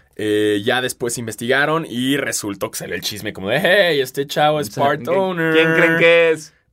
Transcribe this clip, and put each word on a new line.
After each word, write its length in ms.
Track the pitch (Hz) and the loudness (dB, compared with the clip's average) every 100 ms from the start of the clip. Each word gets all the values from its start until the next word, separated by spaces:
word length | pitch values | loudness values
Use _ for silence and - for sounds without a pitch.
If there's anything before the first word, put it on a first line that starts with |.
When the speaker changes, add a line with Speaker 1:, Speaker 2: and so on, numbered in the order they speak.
| _ - | _ -6
Speaker 1:
Eh, 460 | 107 104 107 104 | -2 2 2 0
ya 180 | 110 123 | 0 -2
después 360 | 127 - 120 127 | -2 -4 -6 -6
investigaron 680 | 113 104 120 135 147 160 147 | -8 -6 0 2 2 0 -4
y 260 | 120 131 139 | -4 -2 -2
resultó 520 | 117 - 107 98 110 | -2 -4 -6 -6 -8
que 80 | - | -8
salió 180 | - 90 | -8 -8
el 60 | |
chisme 320 | - 104 107 | -8 -8 -10
como 160 | 95 98 | -6 -2
de, 100 | 135 | 0
"Hey, 400 | 170 202 175 147 | 2 4 2 2
este 260 | 127 139 139 | -2 -4 -4
chavo 320 | 165 151 151 | 2 2 2
es 100 | 139 | -2
Speaker 2:
O 20 | |
sea, 100 | 143 | -2
Speaker 1:
part 180 | 143 147 | 0 0
Speaker 2:
¿quién, 140 | 120 185 | -2 0
Speaker 1:
owner". 360 | 185 170 160 | 0 -2 2
Speaker 2:
quién 200 | 160 160 | 2 4
creen 240 | 165 170 165 | 4 2 4
que 340 | 165 170 165 | 6 6 4
es? 220 | 156 - _ _ | 0 -6 _ _